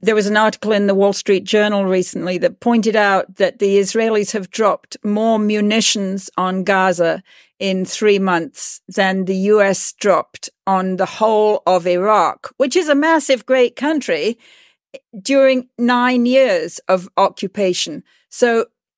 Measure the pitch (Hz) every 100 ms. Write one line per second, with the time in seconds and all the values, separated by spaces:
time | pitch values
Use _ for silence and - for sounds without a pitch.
0 | 190 214 202 214 220 214 208 214 202 196
1 | 202 196 - 190 196 214 208 202 190 185
2 | 185 - 170 180 165 - 240 233 220 214
3 | 202 190 - 190 190 - 202 196 190 226
4 | 226 220 202 220 180 - 220 180 _ -
5 | 208 208 226 226 208 208 208 220 226 220
6 | 196 196 - - 180 185 180 190 185 175
7 | 165 165 - - _ _ 190 190 185 -
8 | 214 202 190 175 156 - - - - 185
9 | 190 190 185 190 196 214 196 190 - -
10 | 208 165 - - - - - 190 185 185
11 | 190 - 220 214 214 214 - 185 175 180
12 | 196 214 160 - - - 277 339 311 285
13 | 311 330 - 254 - 262 247 - 277 320
14 | 247 165 175 233 _ _ _ _ _ -
15 | _ 214 190 269 269 262 247 - 240 247
16 | 247 254 240 262 254 180 170 - - 190
17 | 180 - 190 - 190 214 196 180 - 156
18 | - _ _ - 240 226 - _ _